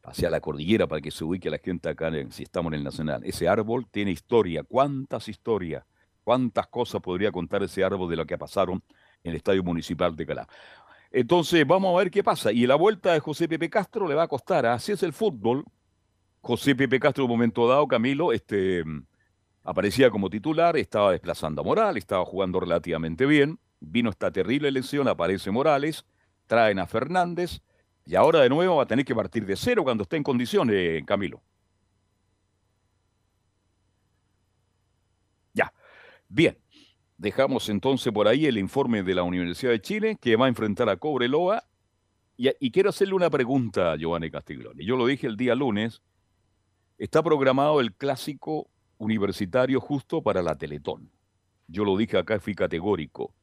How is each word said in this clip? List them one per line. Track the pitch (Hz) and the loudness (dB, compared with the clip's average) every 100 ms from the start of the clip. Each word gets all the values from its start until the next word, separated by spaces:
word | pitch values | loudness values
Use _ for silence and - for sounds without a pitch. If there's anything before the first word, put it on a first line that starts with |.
hacia | - - 87 | -14 -4 -2
la | 82 | -2
cordillera | 80 73 80 107 85 | -4 -6 0 2 2
para | 78 | -2
que | 76 | -8
se | - | -8
ubique | 80 90 82 | -6 -4 -4
la | 76 | -6
gente | - 87 82 | -6 -6 -6
acá, | 73 80 | -4 -4
en, | 80 69 | -4 -8
si | - | -14
estamos | - 92 85 | -8 -6 -4
en | 76 | -4
el | |
Nacional. | 69 69 76 65 | -8 -6 -6 -6
Ese | - - 85 | -6 -4 0
árbol | 107 107 120 120 | 0 0 -6 -6
tiene | 104 101 | -4 -4
historia, | 85 _ 120 95 80 | -4 _ 2 2 -2
cuántas | 67 117 143 135 131 120 110 | -4 0 0 -2 -8 -10 -10
historias, | 104 - 107 87 69 _ _ _ _ | -12 -4 -4 -4 -10 _ _ _ _
cuántas | - 123 123 113 - | -2 0 0 -4 -6
cosas | 113 120 101 | -6 -4 -6
podría | 90 90 104 | -6 -2 -2
contar | 90 85 101 | -2 -4 -2
ese | 98 - | -4 -2
árbol | 92 95 90 | -2 -2 -4
de | 82 | -4
lo | 78 | -4
que | 85 | -6
pasaron | 73 - 92 95 _ _ _ _ | -6 -2 -2 -4 _ _ _ _
en | 85 | -10
el | 80 | -6
estadio | - 95 | 0 0
municipal | 90 85 - 80 87 78 | 0 -4 -4 -2 -2 -2
de | 76 | -10
Calama. | 67 - - - - - - _ | -10 -12 -20 -20 -20 -20 -20 _
Entonces, | - 117 175 165 170 139 | -2 2 2 4 2 4
vamos | 185 190 | 4 4
a | 175 | 2
ver | 190 | 2
qué | 196 | 0
pasa. | 196 180 110 | 0 0 0
Y | 117 120 | 2 4
la | |
vuelta | 143 190 214 190 | 6 4 2 2
de | 165 | 0
José | 151 147 165 | 0 -4 -2
Pepe | 160 165 | -2 -2
Castro | 220 185 233 185 | -2 -2 -4 -2
le | 143 | 0
va | |
a | 165 | 0
costar, | 139 - 180 117 | -2 0 0 2
¿ah? | |
Así | 120 - | 0 -2
es | 208 | -2
el | 180 | -2
fútbol. | 143 220 131 107 131 - _ _ _ _ _ _ _ | 0 -2 0 -2 -2 -4 _ _ _ _ _ _ _
José | - 117 139 | -4 0 2
Pepe | 131 135 131 | 2 2 2
Castro, | 147 135 | 2 0
en | 131 | 0
un | 117 | 2
momento | 117 117 117 | 2 2 4
dado, | 135 143 | 4 4
Camilo, | 123 120 139 175 | 0 0 0 0
este, | 113 _ 104 95 90 80 76 64 _ _ _ _ _ | -2 _ -2 0 -2 -4 -10 -14 _ _ _ _ _
aparecía | - 90 101 98 131 | -6 -2 0 6 4
como | 107 95 | 4 -4
titular, | 107 151 160 170 160 | -4 -4 2 2 2
estaba | 101 110 101 | -2 2 2
desplazando | 90 87 78 80 73 | 2 -2 -6 -4 -4
a | 80 | 0
Morales, | 165 220 147 | 2 2 -2
estaba | - 95 87 | -2 -2 -2
jugando | 92 95 90 | -2 -2 0
relativamente | 87 85 85 80 82 82 135 | 0 -2 -2 -4 -4 0 2
bien, | 151 143 165 _ _ | 4 2 -2 _ _
vino | 76 117 117 | -4 -2 -2
esta | - 95 | -2 -4
terrible | 85 90 139 143 | -2 -2 0 0
lesión, | 135 123 147 131 | -2 -4 -2 0
aparece | 87 85 95 98 | 0 0 -2 -2
Morales, | 107 151 139 147 156 _ _ _ _ _ | 0 2 2 0 -6 _ _ _ _ _
traen | 113 117 196 | 4 4 2
a | - | -2
Fernández, | 185 170 180 175 170 180 - _ _ _ _ - | -4 -2 -2 -2 -2 -6 -8 _ _ _ _ -2
y | 90 | 4
ahora | 131 160 | 6 8
de | 123 | 6
nuevo | 143 185 165 | 6 2 2
va | |
a | 120 | 2
tener | 113 143 | 0 0
que | 117 | -2
partir | 95 113 98 | -2 -4 -4
de | 98 | -2
cero | 247 240 139 | 0 0 2
cuando | 113 | -2
esté | 101 160 | -2 -4
en | |
condiciones, | 147 123 123 208 131 101 87 80 69 | 0 -2 0 0 2 2 2 -2 -2
Camilo. | 101 92 - _ _ _ _ _ _ _ _ _ _ _ _ _ _ _ _ _ _ _ _ _ _ _ _ _ _ _ _ _ _ _ _ _ _ _ _ _ _ _ _ _ | -2 -2 -10 _ _ _ _ _ _ _ _ _ _ _ _ _ _ _ _ _ _ _ _ _ _ _ _ _ _ _ _ _ _ _ _ _ _ _ _ _ _ _ _ _
Ya, | - - _ - - - - _ | -4 -4 _ -20 -20 -20 -20 _
bien, | 110 165 - _ _ _ _ _ _ | 2 2 2 _ _ _ _ _ _
dejamos | 101 - 135 123 - | -4 0 0 0 -2
entonces | 104 131 135 120 | -2 0 0 0
por | 104 104 | 2 4
ahí | 131 156 | 4 2
el | 110 | 0
informe | 95 135 135 110 | -2 -2 0 0
de | 92 90 | 0 0
la | |
Universidad | 90 90 87 87 127 | 0 -2 -4 -2 0
de | 117 | 0
Chile, | - 208 220 214 | 0 -2 -2 -2
que | 120 110 | 2 4
va | 131 | 4
a | |
enfrentar | 117 110 95 117 | 2 -2 0 0
a | 95 | 0
Cobreloa, | 151 135 120 147 180 220 _ _ _ _ _ _ _ - | -2 -2 0 0 0 -4 _ _ _ _ _ _ _ -2
y, | 123 - | -2 0
y | 131 | -2
quiero | 175 196 | 2 2
hacerle | - 196 | 2 0
una | 190 170 | 2 2
pregunta | 143 120 139 113 98 87 | 2 2 2 0 0 0
a | 78 | 0
Giovanni | 82 85 82 | -2 -2 -4
Castiglione. | 71 - 69 55 62 | -10 -12 -16 -16 -12
Yo | 87 127 | -4 0
lo | 120 | 0
dije | 139 135 | 0 -4
el | 107 | -2
día | 123 120 | 0 0
lunes, | 139 101 113 - _ _ _ _ _ _ _ _ _ _ | 0 0 -2 -6 _ _ _ _ _ _ _ _ _ _
está | - 156 | 0 0
programado | 160 151 135 131 143 151 | 2 4 4 4 4 2
el | 117 | 0
clásico | - 139 131 - 139 - 156 - _ _ _ | -4 -6 -4 -8 -12 -8 -8 -8 _ _ _
universitario | 107 110 98 92 101 127 127 131 | -4 0 0 -2 -2 0 2 0
justo | - 143 - 165 | -2 -8 -4 -2
para | 107 92 | 0 0
la | 85 76 | -2 -4
Teletón. | 78 73 - 73 - _ _ _ _ _ - | -8 -8 -8 -8 -12 _ _ _ _ _ -12
Yo | 85 104 | -2 2
lo | 95 | 2
dije | 113 98 | 2 0
acá, | 85 107 | 0 -4
fui | - 95 | -4 -4
categórico. | 92 82 95 92 71 - 62 _ | -2 -2 -2 -2 -4 -10 -12 _